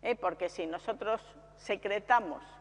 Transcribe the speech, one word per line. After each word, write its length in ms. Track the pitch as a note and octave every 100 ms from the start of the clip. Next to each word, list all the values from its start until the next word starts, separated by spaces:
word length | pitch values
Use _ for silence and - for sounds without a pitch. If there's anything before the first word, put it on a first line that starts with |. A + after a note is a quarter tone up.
¿Eh? 140 | A3 A#3+
Porque 320 | F#3+ D#3+ F3+
si 180 | - E3
nosotros 560 | E3+ - G#3 G#3 A3 - - - -
secretamos 840 | - G3 G3+ G3+ G3+ A#3+ F#3+ C#3+ - -